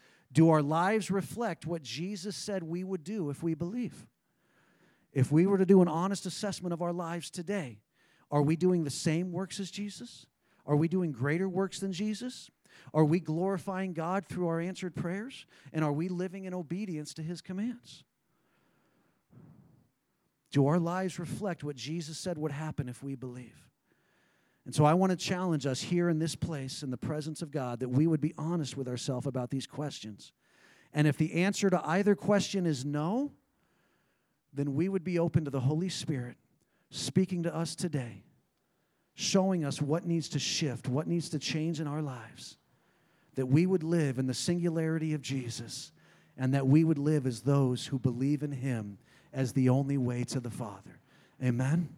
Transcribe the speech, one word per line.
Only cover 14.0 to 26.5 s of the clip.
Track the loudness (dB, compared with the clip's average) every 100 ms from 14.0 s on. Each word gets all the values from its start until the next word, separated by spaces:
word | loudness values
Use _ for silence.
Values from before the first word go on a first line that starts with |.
| -2 -4 -4
through | -2 -2
our | 0
answered | -4 -6 -8 -6
prayers? | -6 -6 -8 -14 -20 -20 -8
And | -2
are | 0
we | 0 -2
living | -2 -4 -6 -8
in |
obedience | -6 -6 -6 -4 -6 -8 -8
to |
his | -8 -8
commands? | -8 -4 -4 -6 -14 -20 _ _ _ _ _ _ _ _ _ _ _ _ _ -20 -20 -20 -20 _ _ _ _ _ _ _ _
Do | 2 4
our | 4
lives | 0 -2 -4 -6
reflect | -8 -6 -6 -6
what | -8 -8
Jesus | -8 -6 -8 -8
said | -6 -4
would | -4
happen | -4 -6 -6 -8
if | -8
we | -10 -8
believe? | -10 -12 -16 -20 -20 _ _ _ _ _ _ _ _ _ -2
And | 4
so | 6
I |
want | 6 2
to | 0
challenge | -2 -2 0 0 -2
us | -4
here | 0 2 2
in | 2
this | -2 -4
place, | -6